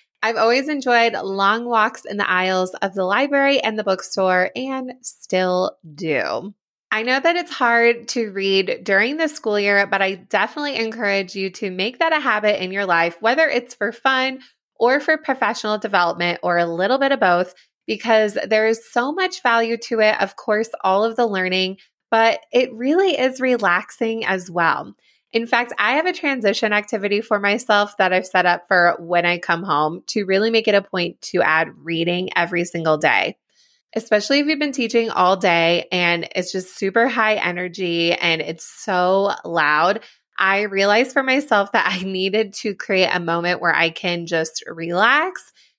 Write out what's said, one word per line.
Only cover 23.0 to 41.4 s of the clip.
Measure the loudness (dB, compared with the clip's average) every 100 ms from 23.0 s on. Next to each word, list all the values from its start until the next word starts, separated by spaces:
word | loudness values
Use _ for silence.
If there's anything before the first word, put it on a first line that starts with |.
| 2 2
is | 0 0
relaxing | 0 2 2 0 -2 -4 -4 -2
as | -2 -4 -4
well. | 0 0 0 -4 -16 _ _ _
In | -4 0
fact, | -2 0 -2
I | 0
have | 0
a | 0
transition | -2 -2 0 0 0 0
activity | -2 -2 -4 -2 -2
for | 0 0
myself | 0 0 2 2 2 0
that | 2
I've | 2 0
set | 2
up | 2 0 2
for | 4 4 2
when | 0 0
I | 2 0
come | -2 -2
home | 0 0 0 -2 -6
to | -4
really | 0 0 2
make | 2 2
it |
a | 2
point | 0 -4 -4 -6 -4
to | 0
add | 2 2 0 -6
reading | -6 -4 -2 -2 -2
every | -2 -2 -2
single | -4 -2 0 2
day, | 2 2 0 -6 _ _ _ _ _
especially | -8 0 0 2 0
if | 0
you've | -2
been | -2
teaching | -4 -2 0 0
all | 2 2 2
day | 2 2 2 0 -2
and | -2 0 0 -4
it's | -6 -6
just | -6 -8 -6
super | -2 2 2
high | 2 0 0
energy | -2 -4 -8 -6 -4 0 0
and | 0 0 -2
it's | -4 -10
so | -14 -12 -4 0 2 2 0 -4
loud. | -4 0 2 4 2 0 -6 _ _ -2
I | 0 0
realized | 0 0 2 2 2
for | 0
myself | 0 0